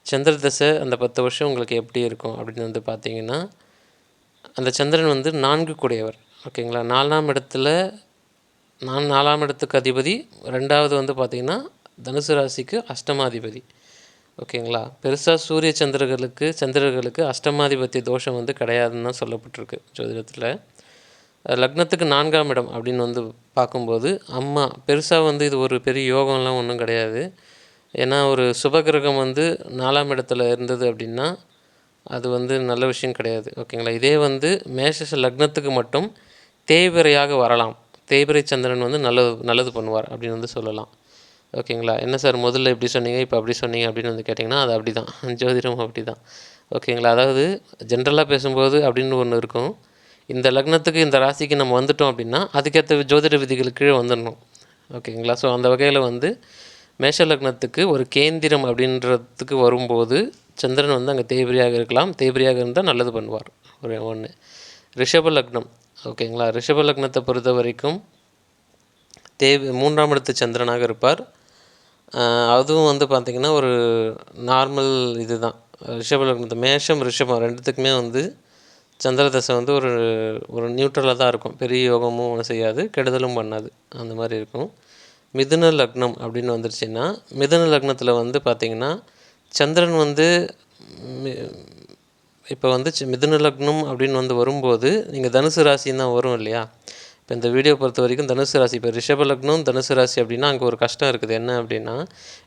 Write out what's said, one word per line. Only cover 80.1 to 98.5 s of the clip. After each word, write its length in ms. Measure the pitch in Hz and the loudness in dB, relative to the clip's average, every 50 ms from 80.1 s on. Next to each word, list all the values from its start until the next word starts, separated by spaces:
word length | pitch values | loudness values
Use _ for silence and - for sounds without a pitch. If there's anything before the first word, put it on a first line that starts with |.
| 113 110 110 110 110 - - - | -2 -2 -4 -4 -6 -8 -10 -10
ஒரு 220 | 120 117 117 120 | -8 -6 -6 -4
நியூட்ரலா 460 | 120 131 139 135 - 143 135 131 123 | 0 0 0 0 0 0 2 2 2
தான் 120 | 123 131 123 | 2 2 2
இருக்கும். 280 | 117 110 - 117 - | 2 0 -4 -10 -8
பெரிய 260 | - 131 120 127 127 127 | -6 -4 -2 0 2 2
யோகமும் 440 | 123 120 117 120 120 117 120 123 120 | 2 2 2 0 0 -2 -2 -4 -4
ஒண்ணும் 140 | 117 117 | -4 -4
செய்யாது, 480 | 117 120 117 113 113 110 113 147 202 214 | -4 -4 -2 -2 -2 -2 -2 -2 -4 -4
கெடுதலும் 440 | - 147 131 127 127 127 127 123 123 | -4 -2 0 0 0 0 0 -2 -2
பண்ணாது. 320 | 117 110 107 110 110 110 - - _ _ _ | -4 -4 -4 -6 -8 -10 -12 -16 _ _ _
அந்த 260 | - 123 117 113 113 | -16 -14 -12 -10 -8
மாதிரி 220 | 113 113 113 117 | -6 -6 -4 -4
இருக்கும். 320 | 110 107 - - 123 160 214 - _ _ _ _ - - - _ _ _ _ - | -6 -8 -8 -8 -10 -10 -10 -12 _ _ _ _ -20 -20 -20 _ _ _ _ -2
மிதுன 360 | 131 135 139 160 165 165 160 | -2 0 2 4 4 6 6
லக்னம் 440 | 156 143 123 117 120 127 123 120 117 - | 6 4 2 0 0 0 -2 -2 -2 -4
அப்படின்னு 340 | 120 113 117 120 120 123 | -8 -6 -6 -4 -2 -2
வந்துருச்சுன்னா, 520 | 117 113 113 110 - - 113 113 110 117 143 185 208 - - - - | -2 -2 -4 -6 -6 -8 -8 -6 -4 -4 -4 -4 -6 -8 -14 -10 -4
மிதுன 320 | 135 139 139 165 170 165 | -2 2 4 4 4 4
லக்னத்துல 480 | 160 151 139 135 135 131 - 123 123 120 | 4 4 2 2 0 -2 0 0 0 2
வந்து 260 | 120 117 123 131 139 - | 2 0 0 -2 0 0
பார்த்திங்கன்னா, 460 | 127 113 - 117 113 110 113 127 147 175 233 - _ _ _ _ _ _ _ _ _ | 0 0 0 -2 -4 -4 -4 -4 -4 -4 -6 -10 _ _ _ _ _ _ _ _ _
சந்திரன் 440 | - - 143 147 160 175 175 170 165 | -2 0 0 2 4 4 4 4 4
வந்து 300 | 156 151 147 143 151 160 170 175 175 175 - - _ _ _ _ - - - - 85 113 127 127 | 4 2 4 4 4 4 4 4 2 0 -2 -8 _ _ _ _ -20 -20 -20 -20 -18 -16 -14 -12
மி-, 240 | 131 135 135 123 113 - - - - - - - - - - - _ _ _ _ _ _ _ _ _ _ | -10 -8 -8 -8 -8 -10 -12 -14 -18 -20 -20 -20 -20 -20 -20 -20 _ _ _ _ _ _ _ _ _ _
இப்ப 240 | - 135 - - 131 | -12 -6 -2 0 2
வந்து 200 | 127 127 135 - | 2 2 0 -2
சி-, 160 | - - 143 | -4 -4 -4
மிதுன 320 | 127 127 123 147 151 156 147 | -4 -2 0 2 2 4 4
லக்னம் 440 | 151 147 135 135 143 147 156 156 151 | 4 2 2 0 0 0 0 0 -2
அப்படின்னு 280 | 139 127 123 135 135 | -2 -2 -2 0 0
வந்து 220 | 135 131 131 127 123 | 0 0 0 0 0
வரும்போது, 720 | 120 123 135 143 143 131 127 117 110 123 147 202 220 - - | 2 2 0 0 0 2 2 2 4 4 2 2 0 -2 -4
நீங்க 180 | - 135 127 120 | -4 -4 0 2
தனுசு 340 | 120 131 147 160 156 165 147 | 4 4 4 4 4 4 6
ராசின்னு 320 | 147 139 135 - 139 131 | 6 4 4 0 -2 -2
தான் 160 | 131 131 123 | 0 0 0
வரும் 220 | 120 123 127 127 120 | 2 2 2 0 0
இல்லையா? 280 | 110 107 107 113 117 110 117 - _ _ - - - - - - | -2 -2 -4 -4 -4 -6 -8 -12 _ _ -20 -20 -20 -20 -20 -20
இப்ப 200 | _ _ - 123 | _ _ -8 -4
இந்த 140 | 117 120 120 | -2 0 2
வீடியோ 280 | 123 131 139 151 143 | 2 4 4 4 4
பொறுத்த 240 | 135 135 123 117 127 | 4 2 0 2 2
வரைக்கும் 260 | 123 120 127 143 147 | 0 2 0 0 -2
தனுசு 320 | 127 127 131 139 - | -2 0 0 0 2